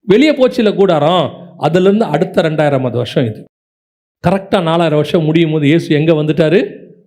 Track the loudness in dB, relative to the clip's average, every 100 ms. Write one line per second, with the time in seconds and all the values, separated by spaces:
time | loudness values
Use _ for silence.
0 | 2 2 4 2 0 0 -2 2 0 2
1 | 2 0 -2 -8 -20 -6 -2 2 2 0
2 | -2 -2 -2 -2 -2 0 0 0 -2 -4
3 | -4 -2 -4 -6 -20 _ _ _ _ _
4 | _ _ -2 -2 -2 -2 0 0 2 0
5 | 0 0 0 0 0 0 2 0 0 0
6 | 2 0 0 0 2 0 -2 -10 -20 -20